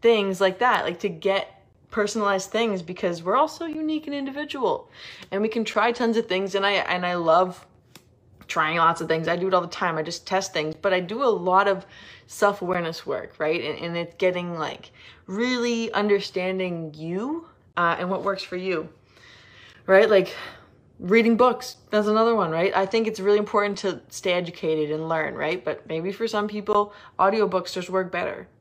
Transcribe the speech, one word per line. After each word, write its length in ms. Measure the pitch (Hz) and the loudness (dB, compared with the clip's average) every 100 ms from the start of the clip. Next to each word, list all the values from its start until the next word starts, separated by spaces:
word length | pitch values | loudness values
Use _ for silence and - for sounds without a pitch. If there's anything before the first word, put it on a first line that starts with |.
things 400 | 226 226 196 185 | 6 4 2 2
like 200 | 196 185 | 0 4
that, 260 | 247 208 - | 2 2 0
like, 140 | 170 | -4
to 100 | 202 | -6
get 520 | 165 196 190 - - _ _ _ | -2 0 0 -2 -14 _ _ _
personalized 600 | - 208 220 208 196 185 | -2 -2 0 0 0 -2
things, 300 | 214 233 190 | -2 0 -2
because 420 | 165 180 185 165 | -6 -4 -4 -2
we're 140 | 170 233 | 0 2
all 100 | 311 | 2
so 200 | - 330 | 0 -8
unique 400 | 311 311 311 302 | -4 -4 -4 -4
and 100 | 285 | -6
individual, 760 | 277 269 302 277 226 156 - - - - - | -6 -8 -8 -2 0 -2 -6 -20 -20 -20 -8
and 120 | 196 | -2
we 60 | 220 | -2
can 180 | 233 214 | -2 -2
try 260 | - 220 | 0 0
tons 240 | 233 233 226 | 0 0 0
of 80 | 220 | 0
things. 280 | 185 196 | -2 -2
And 100 | 196 | 0
I, 80 | 196 | 0
and 320 | 196 - 180 | 0 -2 -2
I 120 | 180 180 | -2 -2
love 500 | 165 160 185 175 - _ _ - _ _ _ _ - | 4 4 4 -2 -18 _ _ -20 _ _ _ _ -8
trying 300 | - 156 165 | -2 0 4
lots 240 | 165 165 | 2 2
of 60 | 160 | 0
things. 200 | 160 160 | 0 0
I 80 | 175 | 0
do 100 | 190 | 2
it 60 | |
all 80 | 185 | 2
the 80 | 175 | 0
time. 300 | - 185 160 | -4 -2 -2
I 40 | |
just 240 | 156 165 - | -6 -8 -2
test 280 | 190 190 | -2 -2
things, 200 | 165 151 | -4 -4
but 200 | 156 202 | -2 0
I 60 | 185 | 0
do 220 | 175 226 | -2 0
a 40 | 269 | 0
lot 420 | 196 180 185 202 | 2 4 4 4
of 160 | 190 - - - - _ | 0 -4 -20 -20 -20 _
self-awareness 760 | - 202 196 180 180 170 165 | 0 2 2 -2 -2 -2 -6
work, 300 | - 139 - - | -6 -6 -6 -4
right? 260 | 156 170 | -2 0
And, 160 | 135 - | -2 -6
and 180 | 170 170 | -6 -6
it's 160 | 170 | -6
getting, 440 | - 185 180 175 170 | 0 0 0 -4 -6
like, 320 | 147 - - _ - - - | -6 -8 -16 _ -20 -20 -10
really 680 | 190 247 247 240 233 226 | -2 0 0 0 0 -2
understanding 1000 | - 208 202 196 190 180 190 185 170 160 151 | -2 2 2 0 -4 -4 -2 -4 -4 -8 -10
you, 500 | 160 180 247 330 330 _ _ - | -6 -6 -4 -6 -10 _ _ -2
uh, 200 | 170 165 | 0 0
and 100 | 180 | -2
what 160 | 190 | -2
works 180 | 190 196 | -2 -4
for 140 | - 180 | -6 -8
you, 320 | 185 170 160 - _ _ - - - - - - | -4 -4 -6 -16 _ _ -20 -20 -20 -20 -20 -18
right? 240 | - 190 214 | 4 6 8
Like, 260 | 202 185 - - - - _ _ _ | 6 4 -6 -14 -16 -20 _ _ _
reading 360 | 180 220 226 | 2 4 6
books, 420 | 220 247 240 - - _ | 6 4 2 -8 -16 _
that's 200 | 214 214 | 0 2
another 260 | 214 226 | 4 4
one, 160 | 226 175 | 2 0
right? 260 | 160 190 - | 0 0 2
I 80 | |
think 220 | 196 226 220 | 0 0 0
it's 140 | 220 | -2
really 180 | 190 208 | 2 2
important 400 | 208 220 208 202 | 4 0 0 -2
to 240 | 196 165 - | -4 -6 -10
stay 240 | - 190 | -6 -2
educated 580 | 180 170 165 165 156 151 | 0 -2 -6 -2 0 0
and 180 | 156 160 | -2 -2
learn, 260 | 160 151 | -2 -2
right? 300 | - 151 180 | -4 -4 -4
But 240 | - - - | -4 -8 -6
maybe 240 | 160 175 | -6 -6
for 160 | 190 226 | -4 -4
some 180 | 220 208 | -2 -4
people, 460 | 208 202 208 208 - - _ | -6 0 0 0 -6 -20 _
audiobooks 540 | 185 220 202 185 180 | 2 2 2 0 -4
just 160 | - 180 | -8 -2
work 240 | 185 185 | -2 -2
better 360 | 180 165 - 190 _ | -4 -6 -8 -14 _